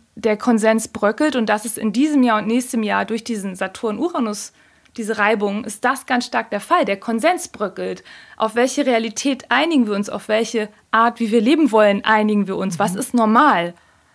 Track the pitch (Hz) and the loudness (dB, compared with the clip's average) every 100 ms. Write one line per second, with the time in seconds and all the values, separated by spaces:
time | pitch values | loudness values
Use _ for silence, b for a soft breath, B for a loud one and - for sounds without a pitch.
0 | _ - 226 214 254 226 220 220 - - | _ -4 -2 0 2 2 4 2 0 -2
1 | 208 214 302 254 214 214 233 - 220 208 | 0 2 0 0 0 -2 -4 -6 -2 0
2 | 302 294 247 214 202 233 254 226 214 196 | 2 4 4 2 0 -2 -2 -4 -2 -2
3 | 202 226 226 220 196 185 190 - 226 214 | -2 -6 -6 -8 -8 -6 -8 -6 -6 -4
4 | 349 349 226 208 - b b b b - | -4 -2 -4 -6 -12 b b b b -10
5 | 214 220 208 220 202 202 220 - 247 262 | -6 0 0 2 0 -4 -8 -4 -2 -2
6 | - 254 247 233 226 208 - 339 302 196 | -2 -2 -2 -4 -4 -6 -2 0 0 -2
7 | - 226 294 359 - - 202 185 185 185 | -4 -2 0 0 -6 -8 -8 -6 -8 -10
8 | B B B B 220 220 262 277 269 233 | B B B B -4 0 0 0 0 0
9 | 226 214 277 262 - 247 320 311 214 202 | -2 -4 -4 -4 0 0 2 2 2 -2
10 | 208 202 - 214 226 233 208 b _ 226 | -4 -8 -2 0 0 -2 -4 b _ 2
11 | 233 233 233 226 214 320 294 220 208 202 | 2 0 0 2 4 4 4 6 4 4
12 | - 220 214 208 190 190 190 175 202 190 | 2 2 2 0 0 -4 -4 -2 -2 -2
13 | - 247 220 220 294 196 175 180 b b | -2 0 4 4 4 4 -2 -8 b b
14 | b | b